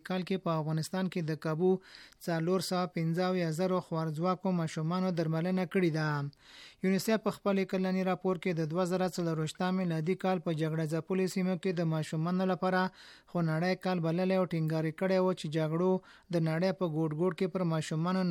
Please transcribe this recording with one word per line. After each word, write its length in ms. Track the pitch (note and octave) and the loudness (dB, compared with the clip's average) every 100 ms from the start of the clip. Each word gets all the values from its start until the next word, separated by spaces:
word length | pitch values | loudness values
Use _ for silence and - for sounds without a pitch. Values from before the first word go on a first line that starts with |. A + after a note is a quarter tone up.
| - | -4
کال 120 | F#3 F3 | -4 -2
کې 160 | F#3+ F3 | -2 0
په 60 | D#3+ | 0
افغانستان 460 | D#3 D#3+ D3+ F#3+ F#3+ | 0 -2 -2 -2 -2
کې 80 | F#3 D#3+ | -2 -4
د 20 | D#3 D#3+ | -4 -4
کابو 260 | D#3 F#3 F#3 - - - - - | 2 2 2 -2 -20 -20 -10 -4
څلور 320 | E3 D#3+ F#3 - | 0 2 0 0
سوه 220 | F3+ F3+ - | -2 -2 -2
پنځه 280 | E3 E3 F#3 | 0 2 0
اویا 200 | F#3 E3+ D#3 | 0 0 0
زرو 200 | F#3 F#3 - | 0 0 0
خوارځواکو 720 | D#3+ D#3+ D3+ F3+ F#3 F#3+ F3+ | -2 -2 0 0 0 0 0
ماشومانو 540 | D#3+ - D#3+ F3+ F#3 E3+ | 0 -2 -2 0 0 0
درملنه 460 | D#3+ D#3+ F3 F#3 F3+ | 0 0 0 0 0
کړې 180 | G3 F3 D#3 | 2 2 2
ده. 120 | D#3 D3 C#3+ - - - - - F#3 | 0 -2 -4 -10 -20 -20 -20 -4 0
یونیسف 360 | F#3+ - A3 G#3 | 0 2 0 0
په 60 | - | -2
خپل 240 | G#3 G3 F#3+ | 0 0 0
کلني 340 | F#3+ F#3 F#3 F#3 | 0 0 0 0
راپور 320 | F#3 F#3+ F#3 | 0 0 0
کې 80 | F#3+ E3 | 0 -2
د 100 | D#3+ | 0
دوه 120 | E3 F3+ | 0 0
زره 160 | F#3 F#3 F3 | 0 0 0
څلرویشتم 640 | E3+ D#3+ D#3 - F#3 F#3 | -2 -2 -4 -2 -2 0
میلادي 340 | F3+ D#3+ D#3 F#3+ | 0 0 0 0
کال 180 | F#3+ F#3 E3+ | 0 0 0
په 60 | D#3 | -2
جګړه 260 | D#3+ D#3 D#3 | 0 0 -2
ځپلې 320 | D#3+ - F#3+ F#3 | -2 -2 0 0
سیمو 220 | F#3+ F#3 F3+ | 0 0 0
کې 100 | F#3+ F3 | -2 0
د 80 | E3 | 0
ماشومانو 520 | D#3+ D3+ D#3+ E3 F#3 F#3+ | 0 -2 -2 0 0 0
لپاره 300 | F3+ F#3 F#3 F#3 - - - - | 0 2 2 0 -4 -18 -20 -6
خونړی 440 | F3 E3 D#3+ F3+ F3+ F#3 | -2 0 0 0 0 -2
کال 180 | F#3 E3 | 0 0
بللی 300 | E3 F#3 F#3+ | 0 2 2
او 60 | F3+ | 2
ټینګار 340 | E3 D#3 D#3+ D#3+ D3+ | 0 0 0 -2 -2
کړی 200 | F#3+ F#3+ | 0 2
و 100 | F#3 F#3 | 2 0
چې 80 | D#3+ D#3+ | -2 -2
جګړو 360 | D#3 E3 F#3 F#3 - - - | 0 2 2 0 -2 -18 -4
د 20 | E3+ D#3+ | 0 2
نړۍ 240 | D#3+ F#3+ F#3 | 2 0 0
په 60 | F3+ D3+ | -2 0
ګوټ 160 | D#3+ D3+ | -2 0
ګوټ 120 | F3+ D#3+ | -2 0
کې 80 | F#3 | -2
پر 100 | F#3 F3 | 0 0
ماشومانو 480 | D#3+ D#3 D#3+ E3+ F#3+ F3+ | 0 0 -2 0 2 2